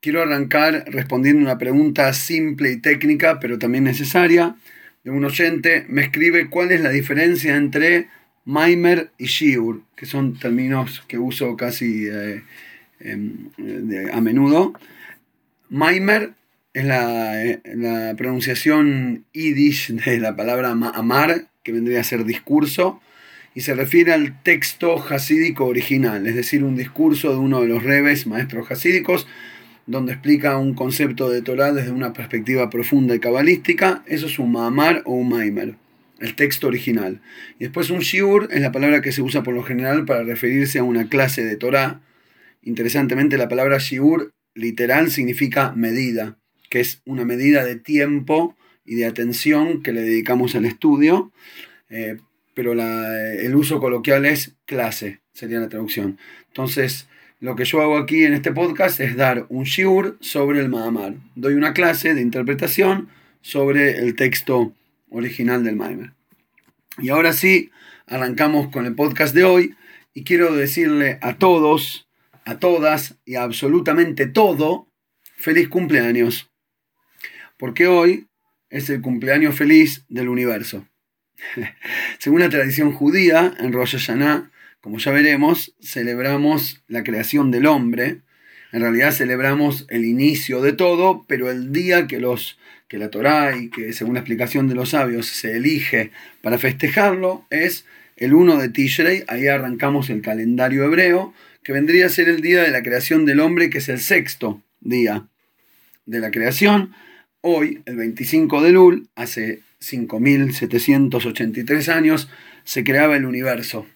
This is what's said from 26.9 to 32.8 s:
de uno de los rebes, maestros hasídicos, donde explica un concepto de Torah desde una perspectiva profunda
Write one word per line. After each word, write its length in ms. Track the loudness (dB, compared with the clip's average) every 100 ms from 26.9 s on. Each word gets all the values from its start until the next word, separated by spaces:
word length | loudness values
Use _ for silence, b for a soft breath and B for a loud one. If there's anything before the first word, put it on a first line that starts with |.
| 2 2 2 0
de 60 | 0
uno 240 | 2 2
de 40 | 2
los 160 | 0
rebes, 460 | 2 2 4 0 -2
maestros 420 | -6 -6 -8 -8
hasídicos, 560 | -4 0 0 0 -4 -4 B B B B B -8
donde 240 | -6 -6
explica 460 | -6 0 2 2 0
un 160 | -2
concepto 560 | -2 -4 -2 -2 -2 -2
de 100 | -2
Torah 320 | -2 0 0
desde 200 | 0 -2
una 200 | -4 -6
perspectiva 560 | -8 -8 -6 -2 -2 0
profunda 460 | -4